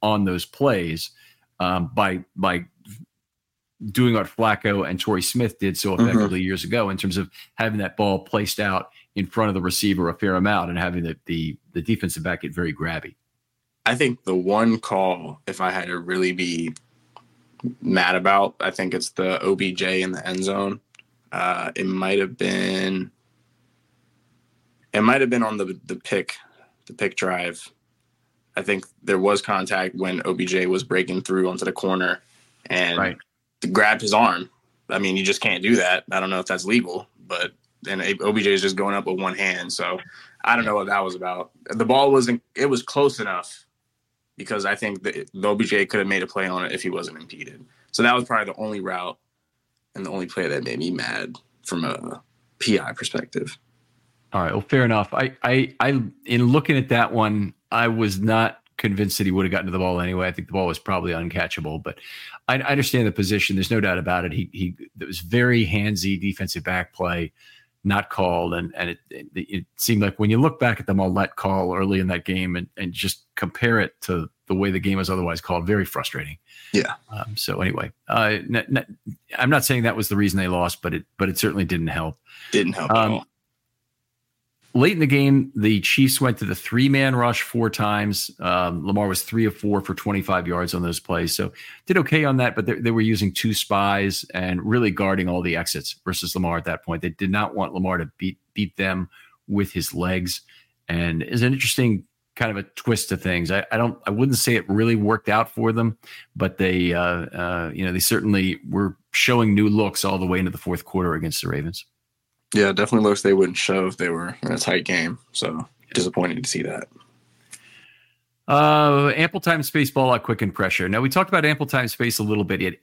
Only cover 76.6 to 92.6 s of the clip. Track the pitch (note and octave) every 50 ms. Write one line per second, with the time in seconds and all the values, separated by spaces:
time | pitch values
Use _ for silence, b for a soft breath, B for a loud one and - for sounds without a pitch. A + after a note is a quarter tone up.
76.6 | B B B G3 - - - - _ - G#2+ G#2+ - G#2+ G#2+ - - - F#2+ F#2
77.6 | F#2 F#2+ - - - - - _ _ - G#2+ A#2 A2 G#2+ G#2+ F#2+ - - A#2 A2+
78.6 | - - C3+ C3 - - - - - - - - _ - - - B2+ C3 D3+ C3+
79.6 | - - C3+ B2 A2+ A#2 F#2+ A2+ G2+ - G#2 G2+ G2+ F#2+ E2 G2 F#2 F2+ F2+ F2
80.6 | F2 F2 - - - F2 D#2+ D#2+ - _ _ - G2 F#2 E2+ - - G2+ E2+ G2
81.6 | F2+ D#2+ F2+ E2+ E2 D#2+ C#2+ E2 D#2+ D#2+ - _ _ B B B B B B G2+
82.6 | G2 - - - D#2+ - A2 A2+ A2 G#2+ A2+ A2+ - _ _ _ _ _ _ _
83.6 | _ _ _ _ _ _ _ _ _ _ _ _ _ _ _ _ _ _ _ _
84.6 | _ _ - B2 C3+ F3+ G#3 D#3+ D#3 C3 C#3 C#3 C#3 C#3 C#3 C#3 C3+ C3+ - G#2+
85.6 | G#2 A2 A2 G2+ G2 - - C3 C3+ C3 C3+ - C3+ B2 G#2+ - G#2 G2 F#2+ -
86.6 | - - A2+ B2 C3+ C#3 C#3 C3+ C3+ C3+ B2+ B2 A#2+ A#2+ A2+ - - - - A#2
87.6 | A2+ A2 - - G#2+ G#2 G#2 G#2 G#2 G#2 G2 - - - - - E2+ F2+ F2+ F2+
88.6 | F2+ F2 F2 E2 D2 G2 G#2 G#2 G#2 G2 F#2 - - - A2+ A#2 A2 G#2+ G#2 -
89.6 | - G#2 G2+ G2 G2 - F#2 - - G#2 G2+ G2 F#2 - F#2+ F2+ F2 F2 F2 F2
90.6 | F2+ F2 - F2+ F2 F2 E2+ - - - F2+ E2+ E2+ E2 - - F#2+ - B B
91.6 | B B B B B - F#3 F#3 C3 - D3+ D#3+ D3+ C#3 C3+ B2+ B2 A#2 - A2+